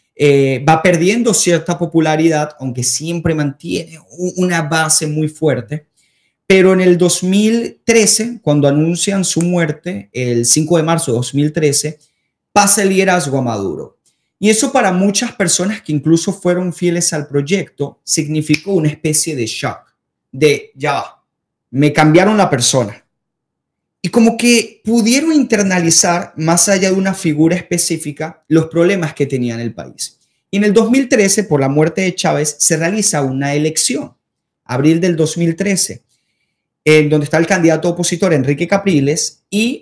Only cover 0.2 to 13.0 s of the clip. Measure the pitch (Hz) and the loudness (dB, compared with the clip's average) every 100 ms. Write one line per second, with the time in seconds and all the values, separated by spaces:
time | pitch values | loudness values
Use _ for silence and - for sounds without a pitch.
0.2 | 143 139 135 127 143 160 185 170 175 233 | 2 4 2 0 2 2 2 2 2 0
1.2 | 233 180 180 165 160 170 165 165 156 156 | 0 0 2 0 -2 -4 -2 0 2 2
2.2 | 165 151 151 - 131 120 120 - 160 170 | 2 0 -2 -6 -10 -6 -4 -4 -6 -4
3.2 | 165 156 143 135 170 170 160 160 _ 165 | -2 -2 -4 -4 -8 -8 -8 -18 _ -8
4.2 | 180 180 180 170 147 165 156 - 151 151 | -6 -2 -2 -2 -2 -2 0 0 -2 -2
5.2 | 151 - 156 123 117 151 - _ _ _ | -4 -2 -2 -2 -4 -12 -12 _ _ _
6.2 | _ _ - 190 185 185 180 175 175 - | _ _ 2 4 4 4 4 4 2 0
7.2 | 185 196 214 233 - - - 226 214 - | 0 2 2 0 -4 -6 0 2 2 0
8.2 | 233 240 - 147 139 147 160 170 - 196 | -4 -4 0 2 4 2 0 -2 -2 -2
9.2 | 175 160 175 180 160 151 180 202 - 120 | -2 -2 0 0 -2 -4 -10 -10 -10 -6
10.2 | 123 120 120 151 156 170 160 165 147 120 | -2 0 0 0 2 0 2 0 0 -2
11.2 | 120 139 151 151 151 139 151 - _ _ | -2 -2 -2 0 0 0 -4 -10 _ _
12.2 | _ _ _ 208 202 214 196 190 | _ _ _ 0 2 2 2 2